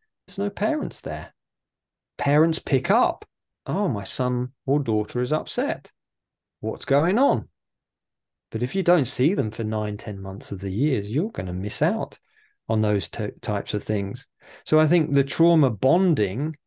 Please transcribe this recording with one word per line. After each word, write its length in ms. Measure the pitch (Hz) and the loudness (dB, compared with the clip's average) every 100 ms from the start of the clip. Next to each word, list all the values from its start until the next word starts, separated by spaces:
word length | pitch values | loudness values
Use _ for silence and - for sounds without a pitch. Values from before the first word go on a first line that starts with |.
| _ _ - | _ _ -16
there's 120 | - | -6
no 120 | 202 | -6
parents 520 | - 220 302 - - | -2 -2 -2 -4 -8
there. 300 | - 76 78 _ _ _ _ _ _ _ _ - | -8 -8 -10 _ _ _ _ _ _ _ _ -6
Parents 400 | - 147 165 156 | 2 4 4 2
pick 320 | - 131 - | 0 0 2
up, 340 | 214 240 - - _ _ _ - | 2 2 -2 -12 _ _ _ -6
"Oh, 200 | 170 196 | -2 -2
my 160 | 104 | -2
son 520 | 98 - 127 123 123 _ - | -4 -2 0 0 -4 _ -2
or 140 | 147 | 0
daughter 400 | 117 107 107 123 | 2 0 0 -2
is 120 | 123 | -2
upset. 600 | 151 - - 269 - - _ _ _ _ _ _ _ | -2 -4 -4 -4 -4 -10 _ _ _ _ _ _ _
What's 280 | 107 - - | -8 -6 0
going 320 | 139 165 208 | 2 2 2
on?" 300 | 269 127 90 _ _ _ _ _ _ _ _ _ _ | 2 2 -4 _ _ _ _ _ _ _ _ _ _
But 140 | 110 | -4
if 100 | 123 | -4
you 80 | 196 | -2
don't 220 | 175 175 | 2 4
see 300 | 123 - 131 | 2 2 0
them 180 | 196 110 | 2 -2
for 100 | - | -2
nine, 340 | 110 110 107 104 | -4 -2 -2 -4
ten 240 | - 98 | -8 -8
months 300 | 95 98 - | -8 -10 -8
of 80 | 98 | -8
the 140 | 98 | -4
years, 420 | 95 151 127 101 | -2 0 0 -2
you're 160 | 120 214 | -4 -4
gonna 220 | - 92 | -4 -6
miss 300 | 90 98 - | -4 -4 -2
out 360 | 160 226 - - _ _ _ _ - | 0 0 -6 -10 _ _ _ _ -2
on 120 | 113 | 0
those 280 | 107 104 - | 2 2 -2
t-, 200 | - 107 - | -6 -6 -6
types 320 | - 104 - | -4 -4 -2
of 100 | 104 | -6
things. 420 | - 107 98 113 - _ - - | -2 -2 -2 -8 -14 _ -20 -14
So 160 | - 156 | 2 4
I 80 | 156 | 6
think 240 | 170 156 | 4 4
the 100 | 139 | 2
trauma 480 | 139 - 170 170 139 | 2 4 4 6 4
bonding 840 | 107 131 170 190 135 101 104 151 156 | 4 2 4 4 2 2 0 -6 -8